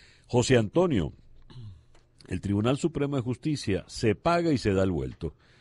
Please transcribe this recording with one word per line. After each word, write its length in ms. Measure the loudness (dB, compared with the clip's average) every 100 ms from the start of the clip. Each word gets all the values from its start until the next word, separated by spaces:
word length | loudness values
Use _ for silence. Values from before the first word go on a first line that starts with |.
| -20 _ -2
José 300 | 2 4 4
Antonio, 560 | 4 2 2 2 -2 -6 -20 -20 -20 -20 -18 -20 _ -20 _ _ -10
el 120 | -6
Tribunal 360 | -2 0 0 0
Supremo 400 | -2 -2 -2 -2
de 60 |
Justicia 600 | -4 -4 -4 -4 -2 -4 -4
se 260 | -2 0
paga 380 | 0 0 2 2
y 60 | 0
se 140 | 2
da 120 | 2
el 80 | 2
vuelto. 420 | 0 -4 -8 -10 -12 _ _